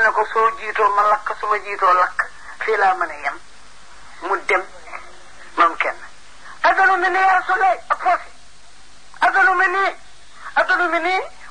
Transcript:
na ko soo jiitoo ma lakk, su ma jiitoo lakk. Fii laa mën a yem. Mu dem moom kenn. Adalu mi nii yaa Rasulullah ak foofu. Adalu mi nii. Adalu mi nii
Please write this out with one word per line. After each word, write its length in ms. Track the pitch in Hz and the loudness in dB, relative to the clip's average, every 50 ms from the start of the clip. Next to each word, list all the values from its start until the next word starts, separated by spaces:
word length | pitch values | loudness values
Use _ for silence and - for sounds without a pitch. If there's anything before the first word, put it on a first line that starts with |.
na 80 | 226 214 | 4 4
ko 140 | - 214 214 214 | 2 2 0 0
soo 180 | - 226 220 220 220 214 | 2 2 2 2 2 -2
jiitoo 300 | 220 214 214 220 220 202 208 | -8 -6 0 2 2 2 4
ma 80 | 208 | 4
lakk, 320 | 208 208 214 208 - - 214 - | 4 4 2 2 0 -4 -6 -4
su 60 | - | -2
ma 100 | 208 214 208 | -2 -2 -2
jiitoo 340 | 190 202 202 196 202 185 | -2 -6 -2 2 4 4
lakk. 360 | 180 180 180 - - - - - - - - - - - | 6 4 4 2 0 -4 -4 -4 -6 -16 -16 -14 -12 -6
Fii 180 | - 220 220 | -2 0 2
laa 180 | 208 196 190 185 | 4 4 4 2
mën 160 | 180 175 160 | 2 -2 -6
a 40 | 151 | -6
yem. 260 | 147 143 143 139 170 - - - - - - - - - - - - - - - - | -8 -8 -8 -8 -10 -14 -18 -18 -18 -18 -18 -18 -18 -18 -18 -18 -18 -18 -18 -14 -8
Mu 160 | - 180 196 180 - | -4 -4 -4 -2 0
dem 200 | - 196 180 - - - - - - - - - - - - - - - - - - - | 0 0 0 -2 -4 -14 -18 -16 -14 -14 -14 -14 -16 -18 -18 -18 -18 -18 -18 -16 -4 2
moom 200 | - - 165 160 | 2 2 4 2
kenn. 220 | - - 143 - - - - - - - - - - - - - - | 0 -2 -2 -4 -6 -12 -16 -18 -18 -18 -18 -18 -18 -18 -18 -4 0
Adalu 340 | - 330 370 381 381 381 381 | 2 2 4 6 4 4 4
mi 120 | 370 359 381 | 4 2 2
nii 100 | 359 381 | 2 4
yaa 180 | 381 381 370 370 | 4 6 4 4
Rasulullah 380 | - - 370 - 381 370 330 - - - | 2 2 0 2 4 2 2 0 -2 -4
ak 100 | 571 - | -4 0
foofu. 280 | - 370 349 - - - - - - - - - - - - - - - - - - - - - | 2 2 0 0 -2 -8 -18 -18 -18 -18 -18 -18 -18 -18 -18 -18 -18 -18 -18 -18 -18 -12 -4 0
Adalu 340 | - 359 381 381 381 381 370 | 2 4 4 6 6 6 6
mi 120 | 370 381 | 4 2
nii. 300 | 370 359 392 392 359 - - - - - - - - - - - - - | 2 2 2 0 0 -2 -6 -12 -18 -18 -18 -18 -18 -18 -16 -10 -4 0
Adalu 340 | 277 - - - 320 359 330 | 0 2 2 2 2 2 0
mi 100 | 320 339 | 0 0
nii 220 | 320 359 370 381 539 659 - - - - | 0 0 0 -2 -2 -6 -10 -16 -10 -2